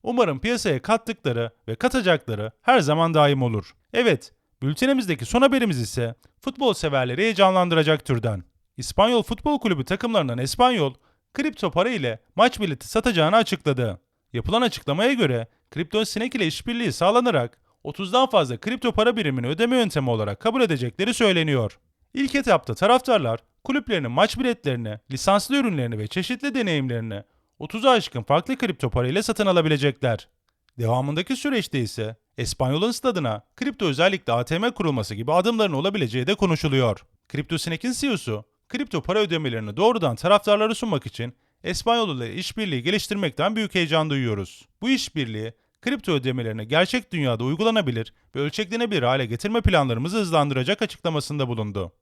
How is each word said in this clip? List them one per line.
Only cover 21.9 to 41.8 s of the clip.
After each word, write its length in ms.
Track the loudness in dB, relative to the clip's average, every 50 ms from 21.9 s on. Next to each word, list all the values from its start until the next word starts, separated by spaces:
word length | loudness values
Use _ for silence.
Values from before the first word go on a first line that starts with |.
| _ _ _ _ -4
İlk 200 | -4 -2 0 -2
etapta 400 | -2 2 4 2 2 2 -4 -2
taraftarlar 680 | 0 4 4 4 4 4 2 0 2 2 -2 -4 -4 _ _ _ _ _
kulüplerinin 460 | -2 -2 -2 -2 -2 -2 -2 -2 -2
maç 280 | 2 2 2 2 2 -2
biletlerini, 600 | -2 -2 -2 _ -4 -4 -4 -4 -6 -8 -10 -12 _ -12
lisanslı 460 | -10 -2 2 2 2 2 2 0 0
ürünlerini 420 | 0 0 0 0 -2 -2 -2 -4 -6
ve 80 | -6
çeşitli 480 | -4 -4 -6 -4 -4 -6 -4 -4 -4 -2
deneyimlerini 680 | -2 -2 0 0 0 -2 -2 -4 -4 -6 -6 -8 -10 -12 _ _ _ _ _ _ _
otuza 320 | -12 -10 -8 0 4 4
aşkın 320 | 4 4 2 -2 -8 -8
farklı 340 | 0 2 0 0 2 -2 -4
kripto 340 | -2 -2 -4 -2 -4 -4 -2
para 180 | 0 0 0 0
ile 140 | 0 -2
satın 240 | -2 -2 -2 0 2
alabilecekler. 840 | 4 4 4 4 4 2 2 2 0 0 _ -2 -2 -2 -4 -6 _ _ _ _ _ _ _ _ _ _ -4
Devamındaki 580 | 0 0 0 0 0 -2 -2 -4 -2 -4 -6
süreçte 440 | -4 -2 -2 0 -2 -2 -2 -2 -2
ise 360 | -2 -2 -4 -6 -8 -8 -8 _ _ _ _ -6
Espanyol'un 520 | -6 -6 -2 -2 0 0 0 0 0 0
stadına 520 | -2 0 -2 0 0 0 -2 -2 -4 -4 _ _ _
kripto 300 | -6 -6 -6 -4 -2 -2
özellikle 460 | -2 2 4 4 4 2 0 _ 0
A 120 | 0 0 0
T 140 | -2 -2 -2
M 120 | -2 -4
kurulması 440 | -2 -2 -2 0 0 -2 -4 -4 -6
gibi 180 | -6 -2 0
adımların 400 | 2 2 2 2 2 2 0 0
olabileceği 540 | 0 -2 -2 -2 -2 -2 -2 -2 -2 -2 0
de 80 | 0 0
konuşuluyor. 680 | 0 2 0 0 0 0 0 2 2 2 2 0 -4 -10 _ _ _ _ _
Kripto 300 | -8 -8 -4 -4 -6 -4
Sinek'in 340 | -4 -6 -8 -4 -4 -6
C 140 | -4 -2 -2
E 60 | -2
O'su, 320 | -2 -2 -4 -6 -6 -6 -8 _ _ _ _ _
kripto 340 | -8 -8 -6 -4 -6 -6
para 160 | -4 0 0 0
ödemelerini 580 | 0 0 -2 -2 -2 -4 -4 -4 -6 -6 -2
doğrudan 400 | 2 2 2 4 2 0 -2 -2
taraftarlara 580 | -2 2 4 4 4 6 2 2 4 2 0 0
sunmak 320 | -2 -2 -2 -2 -2 -4
için 280 | -6 -10 -8 -10 -10 -10 _ _ _ _ _ -8
Espanyol 520 | -6 -6 -2